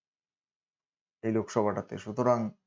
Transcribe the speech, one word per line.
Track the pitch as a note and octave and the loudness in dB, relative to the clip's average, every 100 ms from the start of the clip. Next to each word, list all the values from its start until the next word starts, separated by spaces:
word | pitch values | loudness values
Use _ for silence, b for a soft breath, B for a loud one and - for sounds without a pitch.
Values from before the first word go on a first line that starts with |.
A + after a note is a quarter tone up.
| _ _ _ _ _ _ _ _ _ _ _ _ | _ _ _ _ _ _ _ _ _ _ _ _
এই | A2 | -2
লোকসভাটাতে। | A2 G#2 A#2+ G#2 G2+ - - | -2 0 0 0 0 -6 -10
সুতরাং | - G#2 B2 A#2+ A2 - | -8 0 2 2 0 -6